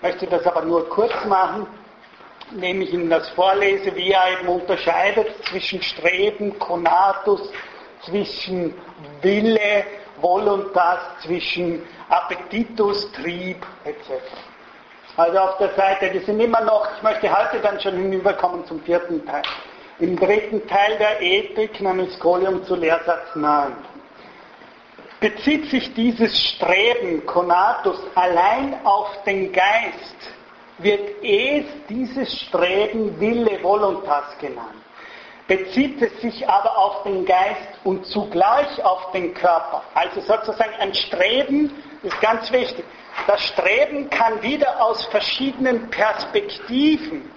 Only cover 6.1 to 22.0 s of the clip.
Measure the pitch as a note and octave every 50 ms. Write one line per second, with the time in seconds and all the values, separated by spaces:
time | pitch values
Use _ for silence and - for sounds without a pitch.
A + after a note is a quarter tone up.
6.1 | F#3 F#3 G3 G#3 G#3 - G#3 G3+ G3 - - - F3 F3 E3+ E3 E3+ F3 F#3+ G3
7.1 | F#3+ G3 - G#3 G3+ - - - - - - - - - - - - - - -
8.1 | E3+ G#3 F#3+ - - - - F#3 F#3 F3+ F3 D#3+ - - - - - - D3+ C#3+
9.1 | D3 - - F#3 G3+ G#3 G#3+ A3+ A3+ G#3+ G#3 G#3 G#3 G3+ F#3+ - - - - -
10.1 | - - C#3+ F3 F3+ G3 G#3 G3+ G3+ F#3+ G3 - - F3+ F3 E3+ F3+ - - -
11.1 | - - - D#3 F3 F3 - - - E3+ F3 E3+ E3+ D#3+ - - - - - -
12.1 | - A3+ - - F#3+ - - - - A3 A#3 - - G#3+ G#3 G3+ G3+ - - -
13.1 | - C3 C3+ E3+ E3+ F3+ F#3 F#3 F3+ F3+ - - - - - D3+ D3 - - -
14.1 | C3+ C3 - - - - - - - - - - - - - - - - - -
15.1 | - - E3 E3+ E3+ F#3+ F#3+ F#3 F#3+ - G#3 F#3+ - - G3 G3 F#3+ F#3+ F#3+ F#3
16.1 | F#3+ F#3 F3+ - G#3 G#3+ A3+ A#3 A#3 A3+ A3+ G#3+ A3 G#3 G#3+ - - - - A3
17.1 | G#3+ - - F#3+ D#3+ G3 A3 - - A3+ - G#3 G3 G3+ - G3+ F#3 F3+ F#3+ F#3+
18.1 | F#3+ F#3 F3+ G3 F#3+ - - F3 F3+ F3 E3 - E3 D#3 D3 - E3+ F3 E3+ -
19.1 | F3 D#3 C#3+ C#3 C3 D3 C#3+ - - - - - - - - - - - E3+ F3+
20.1 | F3+ E3+ F#3+ F#3+ G#3 A3 G#3 - A3+ G#3+ - - - G3 G3+ G#3+ A3 G#3 G#3+ G#3+
21.1 | G#3+ G#3+ G3+ F3+ F#3 G3+ G#3+ - - A3 G#3+ G#3+ G#3+ - G3+ G3 F#3 F#3